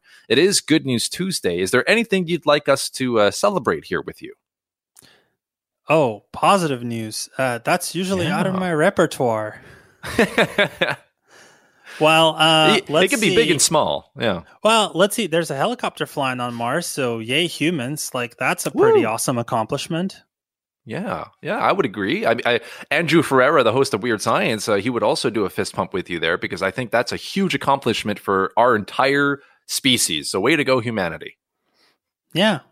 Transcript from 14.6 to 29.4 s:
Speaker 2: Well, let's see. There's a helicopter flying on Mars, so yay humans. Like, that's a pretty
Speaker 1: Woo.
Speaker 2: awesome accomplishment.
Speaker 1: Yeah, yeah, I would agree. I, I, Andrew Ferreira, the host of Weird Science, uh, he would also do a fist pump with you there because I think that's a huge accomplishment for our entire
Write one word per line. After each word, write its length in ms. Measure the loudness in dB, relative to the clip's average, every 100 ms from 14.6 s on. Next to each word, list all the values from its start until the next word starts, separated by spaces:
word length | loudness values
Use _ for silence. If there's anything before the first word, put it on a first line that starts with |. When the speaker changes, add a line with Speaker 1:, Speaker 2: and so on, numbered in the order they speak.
Speaker 2:
Well, 280 | 2 2 2
let's 220 | 2 0 0
see. 120 | -2
There's 240 | -2 -2
a 40 | -2
helicopter 500 | -4 -2 -8 -6 -8
flying 340 | -4 -4 -2
on 140 | -6
Mars, 320 | -4 -2 -2 -4
so 340 | -4 -4 -4
yay 280 | -4 -2 -2
humans. 640 | -2 -2 -2 -4 -8 -8
Like, 240 | -6 -8 -4
that's 280 | -4 -2 -4
a 60 |
pretty 300 | 2 4 4
Speaker 1:
Woo. 60 | 2
Speaker 2:
awesome 300 | -2 -2 -4
accomplishment. 840 | -2 -2 -2 -6 -6 -6 -6 -10 _ _ _ _ _ _ -12
Speaker 1:
Yeah, 400 | -10 -6 -8 -10 _
yeah, 160 | -8 -2
I 140 | 0
would 120 | 2 0
agree. 400 | -2 -2 0 0
I, 120 | 0 2
I, 160 | 0 -2 -16 -4
Andrew 300 | -2 2 2
Ferreira, 400 | 4 4 4 6
the 100 | 4
host 200 | 4 0
of 100 | 0
Weird 180 | -2 -2
Science, 480 | 0 0 0 -2 0
uh, 60 | 0
he 140 | 0
would 140 | 0
also 260 | 0 0 0
do 140 | -2
a 60 | -2
fist 240 | -2 -6
pump 200 | -4 -4
with 160 | -4 -6
you 100 | -4
there 180 | -2 -2
because 240 | -4 -4
I 100 | -4
think 200 | -4 -2
that's 200 | 0 0
a 60 | -6
huge 360 | -6 -2 -2
accomplishment 640 | -2 0 0 0 -2 -2 -6
for 340 | -2 0 0 2
our 200 | 2 2
entire 640 | -2 0 2 2 0 -2